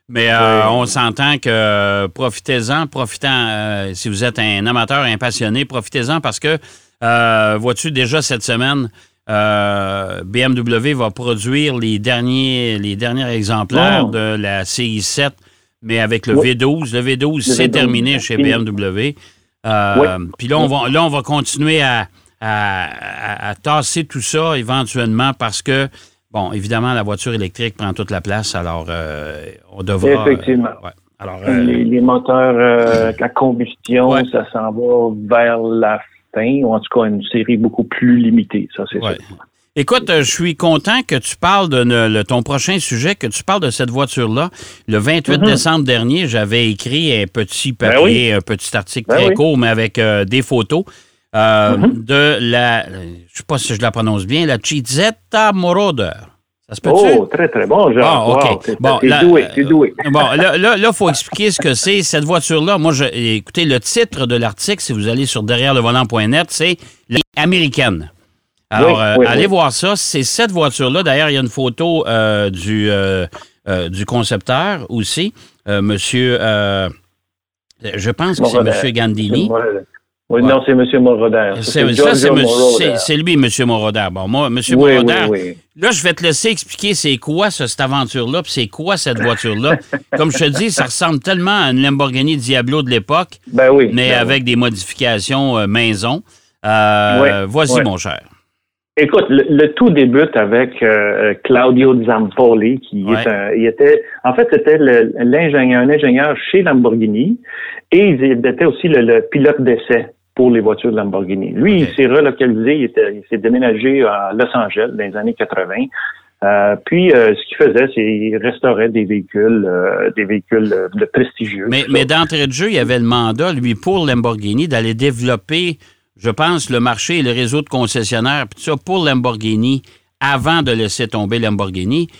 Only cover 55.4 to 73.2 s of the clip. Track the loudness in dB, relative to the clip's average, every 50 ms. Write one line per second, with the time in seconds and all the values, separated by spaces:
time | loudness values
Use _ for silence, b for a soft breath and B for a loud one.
55.4 | 2 2 2 0 0 0 2 2 0 0 0 -2 -4 -4 -6 -10 -16 -20 _ _
56.4 | _ _ _ _ _ -16 -12 -4 0 2 4 6 6 6 6 4 2 0 0 0
57.4 | 0 0 0 0 0 2 2 4 4 4 4 4 4 4 2 2 2 2 2 2
58.4 | 2 2 0 -2 -4 -6 -4 0 2 2 2 4 4 4 4 6 6 6 6 6
59.4 | 4 2 0 -2 2 2 4 4 4 2 0 -4 -4 0 2 2 2 2 2 2
60.4 | 2 2 2 2 2 2 2 2 2 0 2 2 0 0 0 -2 -4 -8 -4 -2
61.4 | -2 -2 0 0 0 -2 0 0 0 0 0 0 0 0 -2 -2 0 0 0 0
62.4 | 0 0 0 0 0 0 0 2 2 2 2 2 0 -2 -2 -2 -2 -2 -2 -2
63.4 | -4 -6 -4 -2 0 0 0 0 0 -2 0 0 -2 -2 -2 -4 -4 -2 0 0
64.4 | -2 -2 -4 -6 -4 -4 -4 -4 -4 -6 -4 -4 -2 -2 -2 -2 -2 -2 -4 -4
65.4 | -2 -2 0 0 2 2 2 2 2 2 2 0 0 0 0 0 0 2 2 0
66.4 | 0 -2 -4 -2 -2 -2 -2 -4 b b b b b b -2 -2 -4 _ -4 -2
67.4 | 0 0 2 2 0 0 0 0 0 0 0 -2 -8 -12 _ _ _ _ _ _
68.4 | _ _ _ _ _ -4 0 2 4 4 4 2 2 2 4 4 4 4 4 2
69.4 | 2 2 2 2 2 2 0 -2 -2 -2 -2 -2 -4 -4 -2 -2 -2 -2 0 0
70.4 | 0 0 0 0 0 0 0 -2 -2 -2 0 0 0 0 2 2 2 0 0 0
71.4 | -2 -2 -4 -2 -4 -4 -2 -2 -2 0 0 0 0 0 0 0 2 2 0 0
72.4 | 0 -2 -4 -4 -4 -4 -2 0 0 0 0 0 0 0 -2 -2